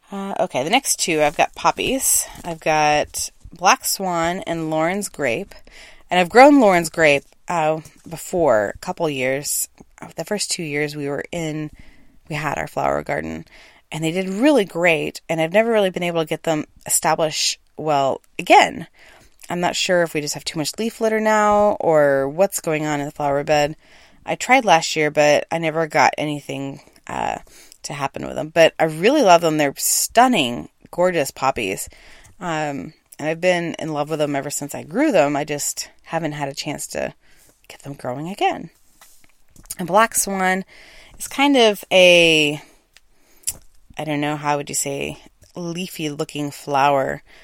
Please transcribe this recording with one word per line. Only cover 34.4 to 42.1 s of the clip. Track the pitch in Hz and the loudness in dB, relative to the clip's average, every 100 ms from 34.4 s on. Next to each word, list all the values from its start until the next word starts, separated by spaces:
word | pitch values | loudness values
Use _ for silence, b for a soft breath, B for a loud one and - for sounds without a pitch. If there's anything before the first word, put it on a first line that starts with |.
| 143 | -6
since | - 143 | -8 -8
I | 123 | -10
grew | 127 196 311 | -6 -2 2
them. | 190 143 147 | 4 2 0
I | |
just | 151 147 - - - _ | -4 -6 -6 -8 -12 _
haven't | - 165 160 | -8 -6 -4
had | 147 139 | -6 -8
a | |
chance | 143 156 143 - | -8 -8 -8 -8
to | - 65 - b b b b - | -6 -8 -10 b b b b -20
get | - | -20
them | 143 | -16
growing | 139 131 131 165 | -12 -8 -8 -8
again. | 202 370 - 165 _ _ _ - - - _ _ - - - | -4 -4 -4 -12 _ _ _ -20 -20 -20 _ _ -20 -16 -10
And | 170 | 0
Black | 196 226 | 2 2
Swan | - - 190 185 190 - B B B B B | 0 -4 -2 0 -2 -6 B B B B B
is | - | -8
kind | - 277 269 | 0 4 6
of | 226 196 - | 4 2 2
a, | 185 180 | 6 8